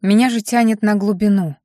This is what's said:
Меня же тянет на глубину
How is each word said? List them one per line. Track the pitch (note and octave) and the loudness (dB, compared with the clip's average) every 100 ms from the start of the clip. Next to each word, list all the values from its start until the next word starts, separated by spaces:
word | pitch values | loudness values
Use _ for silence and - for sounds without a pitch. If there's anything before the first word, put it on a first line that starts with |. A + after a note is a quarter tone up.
Меня | F#3+ G#3 B3+ | 2 2 2
же | A#3 | -2
тянет | G#3 A#3+ A#3 G#3+ | -2 0 0 0
на | G#3+ | 0
глубину | G#3 G3+ F#3+ G#3 G3+ E3+ C#3+ | 0 -2 -2 0 0 -2 -8